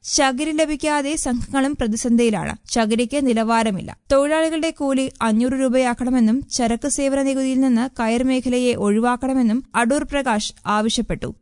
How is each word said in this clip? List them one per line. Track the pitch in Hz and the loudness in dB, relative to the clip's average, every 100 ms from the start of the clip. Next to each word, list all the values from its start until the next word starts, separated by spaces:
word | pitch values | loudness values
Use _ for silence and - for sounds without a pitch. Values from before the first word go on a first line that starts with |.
| - | -2
ചകിരി | - 269 254 311 | 0 0 0 -2
ലഭിക്കാതെ | 311 311 302 302 294 277 311 | 0 0 0 -2 -2 -2 -4
സംഘങ്ങളും | 277 247 - 269 269 294 | -2 -4 -2 -2 -2 -2
പ്രതിസന്ധിയിലാണ്. | 240 226 247 233 233 202 147 - - | -2 -2 2 2 2 0 -4 -8 -6
ചകിരിക്ക് | 240 220 226 240 285 | -2 0 0 0 0
നിലവാരമില്ല. | 269 226 226 226 226 185 110 - _ | 0 0 2 0 0 -2 -8 -14 _
തൊഴിലാളികളുടെ | 277 285 311 320 320 320 | 2 4 2 0 0 -4
കൂലി | 311 277 262 269 - | -2 -2 0 -2 -2
അഞ്ഞൂറ് | 226 220 247 262 | 0 2 2 0
രൂപയാക്കണമെന്നും | 262 254 254 240 247 254 220 247 285 | 0 2 0 -2 0 2 2 2 -2
ചരക്ക് | - 233 226 294 | -2 -2 0 -2
സേവന | 285 277 269 | -2 0 2
നികുതിയിൽ | 269 269 262 262 | 0 0 0 2
നിന്ന് | 262 233 254 - | 2 2 0 -2
കയർ | 226 233 | -2 0
മേഖലയെ | 262 254 247 247 247 233 | 0 0 0 0 0 0
ഒഴിവാക്കണമെന്നും | 202 208 240 247 262 262 233 233 - - | 2 2 2 0 0 2 2 0 -2 0
അടൂർ | 240 294 311 | 2 0 0
പ്രകാശ് | 285 262 214 - - - | -2 0 -2 -2 -8 -2
ആവശ്യപ്പെട്ടു. | 208 220 233 214 170 - - | 0 0 -2 -4 -4 -6 -12